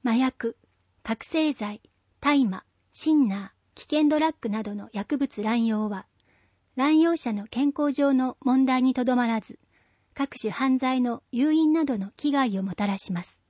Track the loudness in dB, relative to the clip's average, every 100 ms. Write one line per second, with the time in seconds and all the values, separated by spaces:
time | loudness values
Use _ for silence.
0 | 0 0 0 -2 -8 -8 _ _ _ _
1 | -8 -8 -4 0 0 -2 -8 -10 _ _
2 | _ _ 0 2 2 -2 _ _ _ -6
3 | 2 2 2 -2 -10 _ _ -20 -4 0
4 | 2 2 0 -2 -6 -4 -6 -10 -10 -10
5 | -6 -4 -4 -4 -2 0 2 0 -2 -6
6 | -10 _ _ _ _ _ _ -2 2 4
7 | 4 2 -2 -6 -6 0 0 0 -2 2
8 | 2 2 0 -2 0 2 2 2 2 2
9 | 0 2 0 -2 -6 -20 _ _ _ _
10 | _ -8 -6 -4 -6 -2 0 2 0 0
11 | 0 -2 _ 0 2 4 4 2 0 -2
12 | -6 -4 -2 0 0 -2 -4 -2 -2 -2
13 | -4 -8 -8 -20